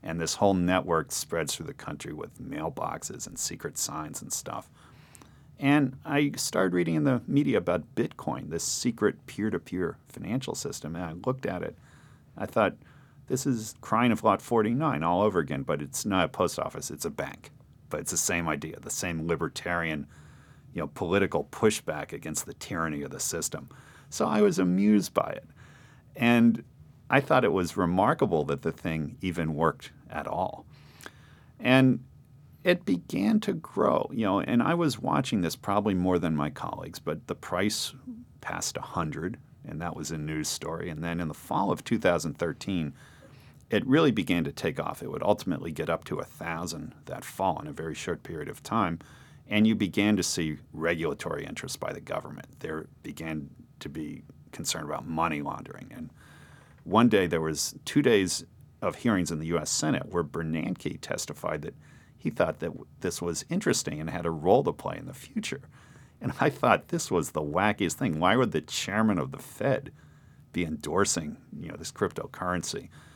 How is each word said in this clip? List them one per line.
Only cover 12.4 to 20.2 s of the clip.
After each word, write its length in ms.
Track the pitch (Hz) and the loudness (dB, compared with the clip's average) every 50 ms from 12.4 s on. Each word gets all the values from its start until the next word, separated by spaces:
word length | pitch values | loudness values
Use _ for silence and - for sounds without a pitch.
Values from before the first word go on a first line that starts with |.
| - | -8
thought, 280 | - - 120 107 95 - - - - - - - - - - - | -2 2 4 4 4 2 -2 -18 -20 -20 -20 -20 -20 -20 -20 -6
"This 200 | - 131 131 - | -4 -4 -2 2
is 280 | 147 127 113 107 107 - - | 0 0 0 -2 -8 -12 -14
Crying 320 | - - - 110 120 123 113 | -4 0 2 4 4 4 2
of 100 | 104 - | 4 4
Lot 180 | 113 98 95 | 4 4 4
forty-nine 600 | - - - 113 107 107 117 135 160 156 131 73 78 | 2 2 4 4 4 4 2 2 0 0 0 0 2
all 200 | 82 87 90 104 | 2 4 4 4
over 180 | 107 95 87 | 4 4 2
again, 220 | 78 65 71 69 67 | 0 2 -2 -4 -2
but 200 | - 80 73 73 | -2 -2 -4 -4
it's 220 | 69 - - - | -6 -8 -6 -2
not 200 | 107 98 92 87 | 0 2 4 2
a 40 | 71 | 2
post 320 | - - 95 85 - - | 2 0 0 0 2 -2
office, 280 | - - - - - - | -6 -6 -6 -8 -10 -10
it's 160 | 76 73 - | -10 -6 -8
a 60 | 82 | -8
bank." 400 | 73 - 71 67 - - - - - - - - - - - - | -6 -6 -8 -8 -8 -14 -20 -20 -20 -20 -20 -20 -20 -20 -12 -8
But 100 | - 76 | -8 -6
it's 100 | 85 - | -4 -4
the 60 | - | -2
same 320 | 85 - - 92 85 85 80 | -2 0 0 0 0 2 0
idea, 320 | 76 73 71 80 - - | -2 -2 -4 -8 -10 -10
the 100 | - - | -10 -8
same 360 | - - - 92 85 80 78 82 | -6 -4 -4 -2 -2 -2 0 0
libertarian, 800 | 85 76 82 78 - - - 92 87 87 82 82 78 76 73 - - - | 0 0 0 -4 -4 -6 -4 -2 -2 0 0 -2 -2 -4 -6 -10 -14 -20